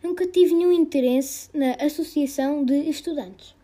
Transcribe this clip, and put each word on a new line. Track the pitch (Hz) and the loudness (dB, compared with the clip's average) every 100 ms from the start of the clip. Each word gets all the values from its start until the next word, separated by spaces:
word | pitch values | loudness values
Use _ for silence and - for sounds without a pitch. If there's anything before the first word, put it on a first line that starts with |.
nunca | 339 359 370 | -6 -4 -2
tive | 359 359 | 4 4
nenhum | 339 359 | 4 4
interesse | 349 311 277 254 254 269 - - | 4 2 2 2 2 -2 -10 -10
na | 302 269 | -2 -2
Associação | 247 294 285 320 - 277 285 269 294 | 0 -4 -4 -4 -2 -2 -2 -2 -2
de | 262 277 311 | 0 0 0
Estudantes. | 294 - 294 185 196 - _ | -6 -6 -8 -8 -16 -20 _